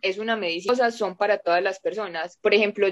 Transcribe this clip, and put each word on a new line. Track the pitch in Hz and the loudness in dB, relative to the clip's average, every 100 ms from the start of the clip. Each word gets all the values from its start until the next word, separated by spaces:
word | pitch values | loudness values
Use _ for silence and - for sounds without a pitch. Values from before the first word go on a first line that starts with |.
es | 190 190 | -4 -4
una | 220 220 | -2 -2
medicina, | 180 165 190 | -2 -4 0
cosas | 247 240 226 | 2 0 0
son | 202 185 | -4 0
para | 208 202 | 0 0
todas | - 170 | 2 2
las | 190 - | 0 -2
personas. | 170 190 202 165 170 - | -4 -4 -6 -8 -8 -4
Por | 214 | 2
ejemplo, | 208 208 208 196 | 4 2 2 0